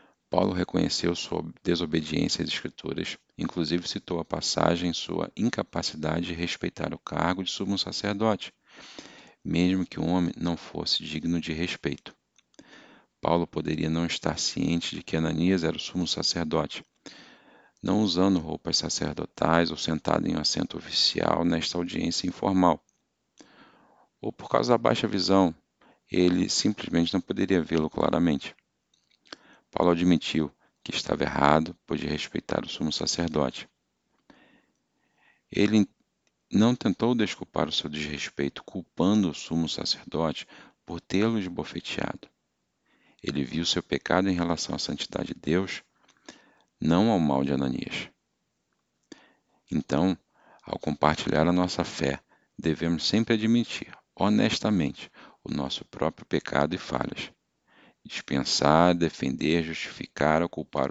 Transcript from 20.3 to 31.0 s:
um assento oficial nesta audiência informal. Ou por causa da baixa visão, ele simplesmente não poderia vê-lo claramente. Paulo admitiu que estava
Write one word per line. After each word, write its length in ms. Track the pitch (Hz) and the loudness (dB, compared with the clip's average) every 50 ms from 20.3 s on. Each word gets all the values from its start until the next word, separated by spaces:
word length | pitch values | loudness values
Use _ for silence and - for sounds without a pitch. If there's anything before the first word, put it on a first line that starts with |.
| 82 | -2
um 60 | 80 | -2
assento 380 | 78 - - - - - - 50 | -2 -2 -2 -2 -4 -4 -6 -10
oficial 680 | - - - - - - - - - 78 78 82 85 | -10 -6 -2 0 0 0 0 0 0 0 2 2 2
nesta 320 | 85 85 82 82 - - | 0 0 0 -2 -4 -4
audiência 500 | 87 87 87 87 85 85 87 85 - - | -4 -4 -4 -4 -4 -2 -2 -2 -2 -4
informal. 560 | 92 87 - - 98 98 95 87 87 80 - _ _ _ _ _ _ _ _ _ _ _ - - _ _ - - - _ _ _ _ _ _ _ _ _ - | -4 -4 -2 -2 0 2 4 4 4 4 2 _ _ _ _ _ _ _ _ _ _ _ -20 -20 _ _ -20 -20 -20 _ _ _ _ _ _ _ _ _ -10
Ou 120 | - 110 - | -8 -8 -8
por 160 | - - - | -8 -8 0
causa 240 | - 123 120 120 123 | 0 0 2 4 2
da 60 | 113 | 2
baixa 280 | 117 120 117 - - | 4 2 2 2 0
visão, 480 | 107 104 98 87 90 95 98 95 85 82 - _ _ _ _ _ _ _ _ _ - | -2 0 0 2 4 6 6 6 4 2 -4 _ _ _ _ _ _ _ _ _ -2
ele 380 | - 92 90 90 87 90 90 - | 2 4 4 4 4 4 2 0
simplesmente 640 | - - - 107 104 - - - 87 85 85 82 - | 0 0 0 0 0 -2 -4 -2 2 2 2 2 0
não 80 | 95 | -4
poderia 420 | - - 101 98 98 92 98 90 80 | -4 -4 -2 -2 0 2 2 2 2
vê-lo 280 | 78 80 80 78 78 | 2 0 0 0 0
claramente. 680 | - 80 76 78 78 82 85 85 73 69 - - - _ _ _ _ _ _ _ _ _ _ _ _ _ _ - - - _ - - - _ _ | 0 2 2 2 4 4 4 4 2 0 -4 -8 -16 _ _ _ _ _ _ _ _ _ _ _ _ _ _ -20 -20 -20 _ -20 -20 -20 _ _
Paulo 220 | - - - 87 87 | -2 2 4 4 4
admitiu 600 | 85 90 90 87 78 - - - 80 78 69 - _ _ _ _ _ - | 4 6 4 4 4 2 0 -2 -2 -2 -2 -6 _ _ _ _ _ -12
que 120 | - - | -8 -8
estava 280 | - | -6